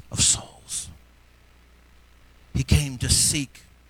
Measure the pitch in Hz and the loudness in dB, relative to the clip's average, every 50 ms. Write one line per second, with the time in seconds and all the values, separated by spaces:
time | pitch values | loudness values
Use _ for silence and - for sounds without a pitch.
0 | - - - - - - - - - - - - - - - - - - - - | -6 -8 -2 0 2 2 2 0 -4 -12 -20 -20 -16 -10 -10 -10 -10 -10 -16 -20
1 | - - - - - - _ _ _ _ - - - - - - - - - - | -20 -20 -20 -20 -20 -20 _ _ _ _ -20 -20 -20 -20 -20 -20 -20 -20 -20 -20
2 | - - - - - - - - - - - - 127 - - 151 147 139 131 120 | -20 -20 -20 -20 -20 -20 -20 -20 -14 -6 -4 -2 2 4 4 2 2 0 -4 -4
3 | 135 123 - - - - - 151 135 - - - - - - _ _ - | -2 0 2 2 2 2 0 -2 -4 -6 -10 -20 -20 -20 -20 _ _ -20